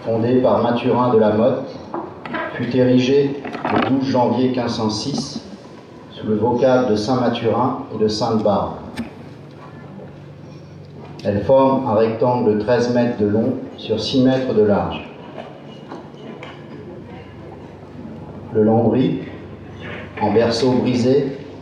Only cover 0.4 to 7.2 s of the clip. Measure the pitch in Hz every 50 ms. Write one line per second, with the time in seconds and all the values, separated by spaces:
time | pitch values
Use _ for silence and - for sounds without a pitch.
0.4 | 123 117 101 104 113 120 120 - - 123 - 117 123 120 110 110 107 107 104 107
1.4 | 113 135 - - - - - - - - - - - - - - - - - -
2.4 | - - - - 127 123 123 127 127 127 127 127 127 135 139 143 139 139 - -
3.4 | - - - - - - - - - - 135 135 131 - 123 123 120 113 107 123
4.4 | 127 127 123 127 117 117 113 117 110 107 104 - - 135 - 113 - - - -
5.4 | - - - - - - - - - - - - - - - - - 107 107 104
6.4 | 110 123 120 120 131 131 127 127 127 107 107 104 104 131 131 123